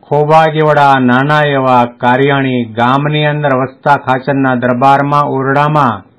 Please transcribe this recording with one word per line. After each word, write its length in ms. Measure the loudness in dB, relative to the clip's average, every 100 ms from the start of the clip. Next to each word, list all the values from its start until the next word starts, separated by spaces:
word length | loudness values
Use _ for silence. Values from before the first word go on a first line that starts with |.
ખોબા 420 | -2 -2 2 4 2
જેવડા 480 | 0 0 2 2 2
નાના 420 | 2 0 0 0
એવા 440 | 0 0 0 2 0
કારિયાણી 800 | -2 -2 0 0 0 -2 -4 -4
ગામની 600 | -2 0 0 -2 -2 -2
અંદર 280 | -2 -2 -2
વસતા 380 | -4 -6 -2 -2
ખાચરના 600 | 0 -4 -2 -2 0 0
દરબારમાં 720 | -2 0 2 2 0 -2 -2
ઓરડામાં 760 | -4 -2 -2 0 0 0 -2 -12